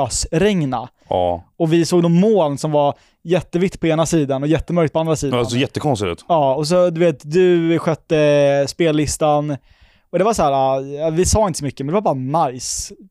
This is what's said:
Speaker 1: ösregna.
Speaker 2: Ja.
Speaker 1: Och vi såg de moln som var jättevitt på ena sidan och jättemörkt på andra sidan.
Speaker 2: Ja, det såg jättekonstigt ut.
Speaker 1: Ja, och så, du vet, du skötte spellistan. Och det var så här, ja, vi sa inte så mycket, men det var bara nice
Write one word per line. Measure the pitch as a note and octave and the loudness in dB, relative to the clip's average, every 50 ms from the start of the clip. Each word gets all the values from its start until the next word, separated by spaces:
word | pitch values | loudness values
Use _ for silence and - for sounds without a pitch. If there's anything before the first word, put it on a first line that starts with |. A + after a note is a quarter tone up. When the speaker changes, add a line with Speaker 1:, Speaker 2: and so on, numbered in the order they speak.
| C#3 | 0
Speaker 1:
ösregna. | A#2 - - - - E3+ D#3+ F#3+ G#3+ G#3 F3+ D3+ C3 B2+ A2+ A#2+ - _ _ _ - | 0 -4 -6 -6 -4 -2 0 0 2 0 0 -2 -2 -4 -6 -8 -10 _ _ _ -4
Speaker 2:
Ja. | F#2+ F#2 F2+ F2 F2 E2+ F#2 _ _ - | -2 0 0 0 -2 -4 -6 _ _ -4
Speaker 1:
Och | E3+ D#3+ D#3+ | -2 2 2
vi | E3+ E3+ | 2 2
såg | - F3+ F3 E3+ | 2 2 2 2
de | E3+ E3+ E3+ | 4 4 4
moln | G3 A3 A3 F#3+ D#3+ D3 C#3+ C3 | 4 4 4 2 2 0 -2 -4
som | - D#3 | -4 -2
var | D3+ D3 C#3+ C#3+ - _ _ _ _ _ - | 0 2 2 0 -2 _ _ _ _ _ -6
jättevitt | E3 F3 E3+ - - - E3+ F#3+ F#3 - - | -2 -2 -2 -2 -2 -4 -2 -2 -2 -2 -2
på | - E3 | -2 -2
ena | D#3 D#3+ D#3+ | 0 0 0
sidan | C#3+ E3+ D#3+ C#3+ C3 C3+ C3 C#3+ | 0 0 0 0 0 -2 -4 -2
och | D3+ | 0
jättemörkt | D#3+ D3 - - E3+ F3 E3 C#3+ - | -2 -2 -2 -2 -2 0 0 0 0
på | D#3+ | -2
andra | D#3+ D#3+ D#3 | -2 -2 -2
sidan. | - D3+ C#3 B2 A#2+ | -2 -2 -2 -2 -2
Speaker 2:
Ja, | A#2+ | -2
det | - | 0
såg | A#2 B2 | -2 -2
jättekonstigt | C#3 - - - - D3+ B2+ G2 G#2 F2+ | -2 -2 -4 -4 -2 -2 -2 -2 -2 -4
ut. | E2+ - - - | -6 -6 -4 -2
Speaker 1:
Ja, | F3 D#3+ C#3+ C3+ C3 | 0 0 2 0 0
och | D3+ D3+ D3 | -2 -2 0
så, | F3+ F3+ F3+ F3+ | 2 2 2 2
du | E3 D#3+ | 2 2
vet, | F3 E3+ D#3 - - D3 | 0 0 0 -2 -6 -2
du | D3+ F#3 F#3 F3+ F3 E3+ E3 E3 E3 D#3 | 2 4 4 4 4 4 2 2 0 0
skötte | - E3 D#3 - _ - E3 D3+ D3+ D3 D3 D3 C#3+ C#3 C#3 C#3+ C#3 C3 | 0 -2 -4 -4 _ -2 0 2 4 4 4 4 4 4 4 2 0 -2
spellistan. | - - F3 D#3 D3+ D3+ D3 C#3 - - D#3+ D3+ D3 D3 D3 D3+ C#3+ C3 _ _ _ _ _ _ _ _ _ _ | -2 0 0 2 2 0 0 -2 -2 -2 0 2 2 2 0 -2 -6 -8 _ _ _ _ _ _ _ _ _ _
Och | - F3 | -2 0
det | F#3+ | 0
var | A3+ A3 | 0 0
så | G3 E3 | 2 0
här, | C#3+ C#3 C3+ C3+ C3+ C3+ C3+ | 2 2 2 2 2 0 -2
ja, | C3+ C#3 C#3+ C#3+ D#3 E3 | -4 -6 -8 -4 -4 -2
vi | D#3+ E3 F3+ | 0 0 0
sa | - - G#3+ A3 F#3+ | 0 2 2 0 0
inte | D#3 - | -2 -4
så | D3 | -6
mycket, | C#3 - - C3+ | -8 -8 -6 -6
men | C#3+ E3+ | -2 -2
det | G#3+ | -2
var | G3+ F#3+ D3 | 0 0 -2
bara | C3 B2+ C3 D3 E3+ D#3+ C3+ | -2 -4 -2 -2 0 -2 -2
nice | B2 B2+ - - - - - - G3+ - G3+ - | -4 -8 -10 -10 -8 -8 -10 -12 -14 -20 -20 -20